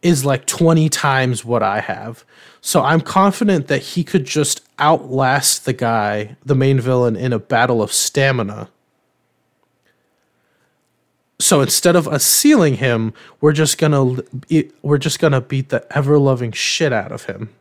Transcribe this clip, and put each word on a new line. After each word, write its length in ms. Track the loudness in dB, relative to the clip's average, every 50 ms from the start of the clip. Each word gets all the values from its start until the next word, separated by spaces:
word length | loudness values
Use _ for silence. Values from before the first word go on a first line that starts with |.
is, 240 | 2 2 2 2 2
like, 220 | -2 -2 -2 -2
twenty 420 | -6 -2 2 2 4 4 4 2 0
times 560 | -2 -2 -2 0 0 2 0 0 -2 -4 -4
what 180 | -4 -2 0 0
I 180 | 0 -2 -2
have. 440 | -4 -6 -8 -10 -10 -14 -16 -16 _ _ _ _ -20 -20 _ _
So 220 | _ -2 0 0 2
I'm 180 | 2 2 0
confident 680 | 0 0 2 2 2 2 2 0 0 0 0 0 0 -2
that 140 | -4 -4 -4
he 200 | -6 -6 -6 -6
could 220 | -2 -2 -2 -2
just 380 | -2 -2 -2 -2 -2 -4 -6 _ _ _ 0
outlast 880 | 2 2 2 2 0 -6 -2 -2 0 2 0 0 0 -2 -2 -2 -4
the 80 | -6 -4
guy, 640 | -2 -2 -2 0 0 0 -2 -2 -4 -6 -8 -12 _ _
the 100 | -2 0
main 260 | 2 2 2 2 2
villain, 340 | 0 0 0 2 2 0 0
in 180 | -2 -4 -4 -4
a 60 | -4
battle 440 | -4 _ 0 0 2 2 2 0 0
of 100 | -2 -2
stamina." 760 | -4 -4 -2 _ 0 0 2 2 0 -4 -6 -6 -12 -16 -16 _ _ _ _ _ _ _ _ _ _ _ _ _ _ _ _ _ _ _ _ _ _ _ _ _ _ _ _ _ _ _ _ _ _ _ _ _ _ _ _ _ _ _ _ _ _ _ _ _ _ _ _ _ _
So 200 | 0 2 2 2
instead 360 | 2 2 -2 0 2 4 4
of 100 | 4 2
us 180 | 0 -4 -2 0
sealing 520 | 0 0 2 4 4 4 6 4 2 2
him, 360 | 0 0 0 0 0 -2 -4 -6 -10 -20 -20 -10 _
we're 120 | 2 2 2
just 240 | 2 0 0 0
gonna 380 | 0 0 2 2 2 2 0 -2
l-, 60 | -4 -8 -12 -14 -16 -8 _
e-, 220 | 0 0 0 -2 _ _ -2
we're 140 | 0 0
just 220 | 0 0 -4 -4 0
gonna 220 | 0 2 2 2
beat 300 | -2 _ -6 -6 -4 _
the 140 | -4 -6 -6 _
ever-loving 600 | -4 -4 0 2 4 4 4 2 0 0 -2 -6 -6
shit 400 | -4 -4 -4 -2 -2 -2 0 0
out 180 | -2 -4 -6
of 140 | -10 -12 -10
him. 260 | -12 -10 -10 -12 -14 _ _